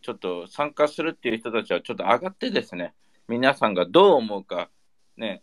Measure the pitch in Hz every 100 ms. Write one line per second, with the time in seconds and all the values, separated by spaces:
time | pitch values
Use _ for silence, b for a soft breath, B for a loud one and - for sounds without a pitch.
0 | - 110 95 87 85 - 147 - 147 147
1 | 165 156 123 113 117 113 104 87 - 98
2 | 95 120 185 196 269 131 117 90 85 _
3 | _ _ - 120 131 139 110 90 90 156
4 | 196 156 110 101 95 90 87 _ _ _
5 | _ - 110 90